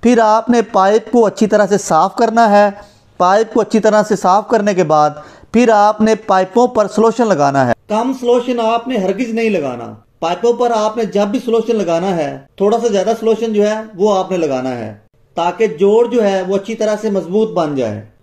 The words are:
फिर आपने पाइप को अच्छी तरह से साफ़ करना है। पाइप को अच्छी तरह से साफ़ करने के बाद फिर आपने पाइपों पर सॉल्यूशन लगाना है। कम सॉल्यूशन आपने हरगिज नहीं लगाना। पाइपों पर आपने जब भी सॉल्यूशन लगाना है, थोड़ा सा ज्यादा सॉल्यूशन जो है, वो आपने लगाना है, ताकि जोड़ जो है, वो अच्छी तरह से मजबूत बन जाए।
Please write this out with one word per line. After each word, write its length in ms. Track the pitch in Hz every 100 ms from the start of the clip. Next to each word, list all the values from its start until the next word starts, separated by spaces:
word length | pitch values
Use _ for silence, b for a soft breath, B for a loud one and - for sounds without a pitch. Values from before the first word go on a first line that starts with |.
फिर 160 | 233 240
आपने 420 | 220 220 220 240
पाइप 420 | 226 202 190 220 226
को 100 | 240
अच्छी 260 | 214 196 214
तरह 180 | 214 202
से 120 | 196
साफ़ 380 | - 160 185 -
करना 300 | 226 226 226
है। 220 | 202 208 202 B B B _
पाइप 340 | 180 202 220
को 60 | 240
अच्छी 200 | 220 220
तरह 240 | 208 214
से 120 | 208 208
साफ़ 300 | 190 190 214
करने 240 | 233 202
के 100 | 185
बाद 400 | 170 151 151 147 B B B
फिर 180 | 226 240
आपने 440 | 214 208 214 214 214 -
पाइपों 400 | 190 185 233 247
पर 200 | 247 202
सॉल्यूशन 380 | - 226 220 226
लगाना 380 | 175 143 135
है। 100 | 127 117 _
कम 240 | 214 247
सॉल्यूशन 460 | 254 240 240 247 240
आपने 380 | 220 233 233 247
हरगिज 360 | 185 196 233 226
नहीं 140 | 226
लगाना। 360 | 190 139 120 113 110 _ _
पाइपों 320 | 165 175 233
पर 180 | 233 240
आपने 340 | 233 214 226 214
जब 240 | 202 202
भी 80 | 247
सॉल्यूशन 340 | - 226 226
लगाना 340 | 226 175 165 185
है, 380 | 175 143 135 - -
थोड़ा 160 | 202 226
सा 100 | 233
ज्यादा 260 | 196 185
सॉल्यूशन 400 | 226 220 214 226
जो 100 | 208
है, 200 | 208 214 220 165
वो 160 | 208
आपने 260 | 196 185 185
लगाना 320 | 160 131 127
है, 240 | 120 110 104 _ _ _ -
ताकि 300 | 175 180 220
जोड़ 400 | 156 196 214 240
जो 140 | 240
है, 220 | 202 190
वो 120 | 185 196
अच्छी 200 | 196 220
तरह 200 | 214 208
से 160 | 214
मजबूत 420 | 196 165 196 220
बन 220 | 175 156 143
जाए। 320 | 117 104 104 _